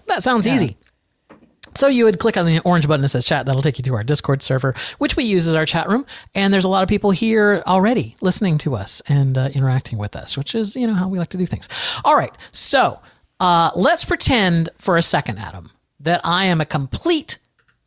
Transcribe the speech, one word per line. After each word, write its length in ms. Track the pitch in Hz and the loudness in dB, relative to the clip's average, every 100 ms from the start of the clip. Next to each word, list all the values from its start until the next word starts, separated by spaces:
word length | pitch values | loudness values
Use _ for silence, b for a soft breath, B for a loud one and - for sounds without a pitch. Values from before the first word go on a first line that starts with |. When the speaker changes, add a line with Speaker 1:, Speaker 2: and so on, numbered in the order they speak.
| - | -4
Speaker 1:
that 180 | 349 | -2
sounds 240 | 247 240 214 | 0 2 2
Speaker 2:
Yeah. 80 | 254 | 2
Speaker 1:
easy. 220 | 139 - _ _ _ _ _ - _ _ - - | 0 -4 _ _ _ _ _ -20 _ _ -12 0
So 100 | 277 | 2
you 180 | 247 226 | 4 4
would 120 | 185 | 2
click 200 | 226 202 | 0 0
on 100 | 170 | 2
the 100 | 160 | 2
orange 260 | 180 175 147 | 2 2 2
button 160 | 151 | 2
that 60 | 139 | 0
says 140 | 123 | 0
chat. 220 | - 147 131 | -2 -2 0
That'll 160 | 131 | 0
take 160 | 151 131 | 0 -2
you 60 | |
to 100 | 127 | -2
our 100 | 117 | -2
Discord 380 | 113 147 - 135 | -2 -2 0 -2
server, 320 | - 131 135 - B B | 0 -2 -2 -4 B B
which 180 | 285 - | -4 0
we 80 | 240 | 0
use 220 | 185 165 | 2 2
as 60 | |
our 140 | 160 156 | 0 0
chat 200 | 170 160 | 0 0
room. 200 | 233 277 B B | -2 -2 B B
And 180 | 196 196 | -2 2
there's 140 | 196 185 | 2 2
a 40 | |
lot 120 | 190 | 2
of 80 | 190 | 2
people 220 | 208 202 | 2 2
here 500 | 196 226 220 208 190 - | 0 2 4 4 2 2
already 480 | 185 202 240 113 - | 2 2 0 -2 -4
listening 380 | 185 - 190 151 | -2 0 0 0
to 160 | 151 107 | 0 -4
us 240 | 95 - - | -6 -8 -2
and, 300 | 143 135 131 | 0 2 0
uh, 120 | 135 | -2
interacting 460 | 139 131 131 - 113 | 0 0 0 -2 -6
with 160 | 104 82 | -8 -8
us, 200 | - - | -10 -8
which 200 | - 226 | -6 -4
is, 200 | 208 254 | -4 -2
you 120 | 233 | -2
know, 80 | 196 | 0
how 120 | 185 | -2
we 120 | 185 | -4
like 80 | 165 | -4
to 80 | 180 | -4
do 80 | 180 | -4
things. 240 | - - B B B | -6 -10 B B B
All 120 | - 294 | 2 2
right. 140 | 131 - B | 0 -8 B
So, 460 | - - 269 180 - - b b - | -4 0 2 0 -2 -18 b b -2
uh, 300 | 185 170 165 175 | 2 4 2 2
let's 280 | 233 339 | 2 2
pretend 640 | - - - 247 185 170 165 - | -2 -2 0 2 2 2 -2 -4
for 180 | - 170 | 0 0
a 60 | |
second, 340 | - 160 - 98 | 2 0 -2 -8
Adam, 320 | 104 92 87 _ _ _ | -10 -14 -18 _ _ _
that 220 | 143 175 | -2 -2
I 220 | 165 175 190 | 0 0 2
am 160 | 165 | 0
a 40 | 151 | 0
complete 720 | 151 135 - 330 320 320 - _ _ _ _ | -4 -4 -4 -2 -2 -2 -14 _ _ _ _